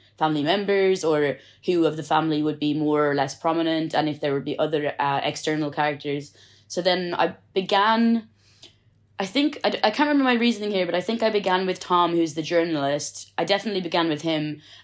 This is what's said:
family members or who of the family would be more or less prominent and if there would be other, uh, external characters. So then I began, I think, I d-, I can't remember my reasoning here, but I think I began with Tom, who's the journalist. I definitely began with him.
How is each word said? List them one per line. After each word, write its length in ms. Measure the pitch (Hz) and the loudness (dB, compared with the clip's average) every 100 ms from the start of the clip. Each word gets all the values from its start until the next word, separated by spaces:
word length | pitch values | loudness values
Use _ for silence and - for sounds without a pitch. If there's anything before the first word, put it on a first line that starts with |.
| _ - | _ -4
family 260 | 156 151 | -2 0
members 600 | 147 202 196 196 190 185 | 0 0 0 2 2 2
or 340 | 156 151 147 127 - _ - | 2 2 0 -2 -10 _ -2
who 180 | 175 160 | 2 2
of 100 | 156 | 0
the 60 | |
family 400 | 156 156 160 151 | -2 0 2 0
would 160 | 151 147 | -2 -2
be 140 | 147 | -2
more 380 | 147 151 147 147 | 0 0 2 2
or 40 | |
less 200 | 143 139 | 2 -2
prominent 600 | - 165 165 165 160 160 | -2 -2 0 0 -2 -2
and 140 | 147 151 | -2 -2
if 120 | 147 | -2
there 120 | 147 | -2
would 120 | 139 | -2
be 140 | 143 - | -4 -2
other, 360 | 156 156 147 - | -2 0 -2 -2
uh, 220 | 143 139 | -2 0
external 460 | 147 143 156 156 147 | -2 -4 -4 -2 -2
characters. 640 | 147 151 143 147 143 143 - - _ - | -2 -2 -2 -4 -6 -6 -18 -20 _ -12
So 140 | - | -2
then 320 | 180 180 175 | 0 0 0
I 200 | - 170 - _ | 0 0 -2 _
began, 760 | 196 190 196 208 226 233 233 - _ _ _ - _ _ _ _ - | -4 0 2 4 4 4 2 -2 _ _ _ -20 _ _ _ _ -8
I 80 | 196 | -4
think, 320 | 277 294 - | 0 0 0
I 60 | 214 | -4
d-, 100 | - | 0
I 80 | 214 | 0
can't 180 | 214 294 | 2 2
remember 160 | 285 | 4
my 100 | 262 | 4
reasoning 360 | 240 240 214 208 | 4 2 0 -2
here, 160 | 190 175 | 0 0
but 80 | |
I 60 | 175 | 0
think 220 | 180 226 | -2 0
I 80 | 220 | 0
began 360 | 208 190 185 190 | 0 2 0 0
with 140 | 185 | -4
Tom, 320 | - 175 170 | 0 2 4
who's 220 | 170 165 | 2 0
the 80 | 151 | -2
journalist. 920 | 156 170 170 151 139 147 - - - - | 0 0 0 0 -2 -2 -4 -12 -14 -6
I 80 | |
definitely 360 | 170 196 214 190 | -2 0 -2 -4
began 280 | 170 175 165 | -2 0 0
with 140 | 147 | -2
him. 380 | 165 156 151 147 - - | -2 -2 -2 -8 -14 -10